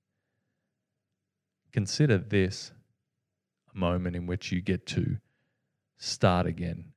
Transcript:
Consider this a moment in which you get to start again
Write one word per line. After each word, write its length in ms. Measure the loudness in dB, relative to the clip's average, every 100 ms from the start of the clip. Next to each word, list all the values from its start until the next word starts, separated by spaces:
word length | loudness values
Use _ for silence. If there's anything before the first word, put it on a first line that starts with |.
| _ _ _ _ _ _ _ _ _ _ _ _ _ _ _ _ _
Consider 460 | -2 -2 2 4 4
this 540 | 2 2 2 0 -12 -20 _ _ _ _ _ _ _ _ _
a 60 | -2
moment 380 | 0 0 -2 -4
in 100 | -4
which 240 | -6 -2
you 100 | -4
get 260 | 0 -2 -2
to 320 | -2 -2 -2 -8 _ _ _ _ _ _ _
start 480 | -10 0 2 4 2
again 460 | -2 -6 -8 -12